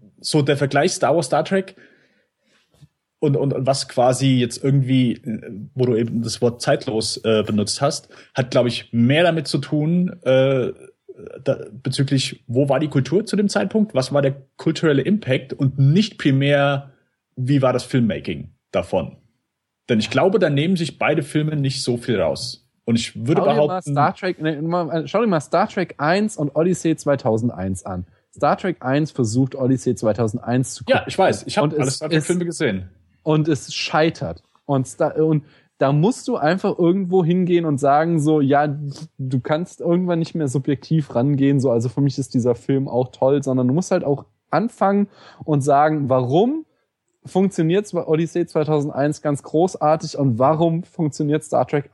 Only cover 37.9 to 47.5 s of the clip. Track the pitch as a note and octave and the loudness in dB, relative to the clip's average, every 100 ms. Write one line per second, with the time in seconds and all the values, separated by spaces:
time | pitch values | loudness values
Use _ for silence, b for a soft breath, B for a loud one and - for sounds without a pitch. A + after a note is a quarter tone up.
37.9 | D3 E3 E3 D3 D#3 C#3 C#3+ D3+ C#3+ C#3+ | 4 2 2 2 2 4 2 2 -2 -8
38.9 | C3+ D#3+ - C3 C3 - D#3 F3+ - D#3+ | -12 -16 -10 -4 -2 -2 -4 -4 -6 0
39.9 | F3 F3+ E3+ D#3+ E3 C#3+ C3+ C3 C#3 - | 0 2 -2 -2 -2 -2 -2 -2 -4 0
40.9 | D#3+ C#3+ A#2 C3+ C#3+ C#3 C#3 B2+ A#2 B2 | -2 0 0 2 2 2 4 2 2 0
41.9 | D3 C#3+ C3+ C3 C3 A#2+ A#2 - C#3 C3+ | 0 0 0 -4 0 0 0 0 -2 0
42.9 | A#2+ B2+ - C3 C#3+ C#3 C3 B2 D3 F#3 | -2 -2 0 2 2 0 0 2 0 0
43.9 | F#3 - C#3+ - _ - D3+ A3+ - G3 | -2 0 -4 -6 _ -4 -2 -2 0 0
44.9 | G3+ G3+ B B B - D3 C3+ C#3 D#3 | 2 -2 B B B -2 0 4 4 4
45.9 | D#3 C3+ C3 B2 D#3 A#3+ D#4+ - _ _ | 2 0 0 2 2 2 0 -8 _ _
46.9 | _ _ _ - F#3 F#3+ | _ _ _ -4 0 0